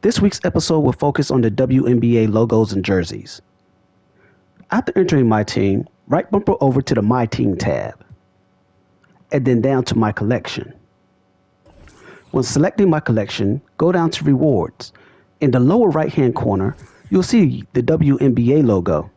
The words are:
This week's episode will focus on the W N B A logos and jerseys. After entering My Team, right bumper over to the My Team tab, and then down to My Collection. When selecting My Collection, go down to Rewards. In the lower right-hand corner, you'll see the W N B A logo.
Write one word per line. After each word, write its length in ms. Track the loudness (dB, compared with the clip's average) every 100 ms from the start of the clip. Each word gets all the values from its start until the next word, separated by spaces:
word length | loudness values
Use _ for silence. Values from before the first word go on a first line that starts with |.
This 180 | 0 0
week's 240 | 0 0
episode 360 | -4 -4 0 0
will 120 | 0
focus 380 | 0 -2 -2 -2
on 120 | 0
the 100 | 0
W 340 | 0 0 2 2
N 140 | 2
B 180 | 2 2
A 80 | 2
logos 480 | 2 2 2 0
and 100 | -2
jerseys. 600 | -2 -2 -2 -10 -16 -20 _ _ _ _ _ _ _ _ _ _ _ _ _
After 200 | -4 -2 -2
entering 340 | 0 2 2
My 140 | 2
Team, 440 | 0 -2 0 0 -4 _ _
right 220 | -4 0
bumper 240 | -2 0 0
over 200 | 0 0
to 140 | -2 0
the 80 |
My 240 | 0 0 -2
Team 280 | -2 -2 -2
tab, 480 | -2 -4 -6 -14 _ -20 _ _ _ _ _ _ _ _ _ _ _
and 140 | -2 2
then 160 | 2
down 220 | 2 0
to 120 | 0 0
My 160 | 0
Collection. 600 | -2 -2 -4 -4 -12 -12 -18 _ _ _ _ _ _ _ _ _ -20 -20 -20 -20 -20 _
When 120 | -4
selecting 460 | -2 0 0 2 2
My 120 | 2
Collection, 600 | 0 -2 -2 -4 -4 -4 _ _
go 140 | 0
down 180 | 0 -2
to 160 | -2 0
Rewards. 680 | 2 2 0 -2 _ -20 _ _ _ _ _
In 100 | 0
the 80 | 2
lower 300 | 2 4 2
right-hand 440 | 0 -2 0 0 0
corner, 400 | -2 -2 -2 -6 -20 _ -2
you'll 140 | -2
see 380 | 2 2 2 0 -6
the 80 | -4
W 360 | 0 2 2 2
N 140 | 2
B 200 | 2 2
A 80 | 4
logo. 500 | 4 2 0 -4 -4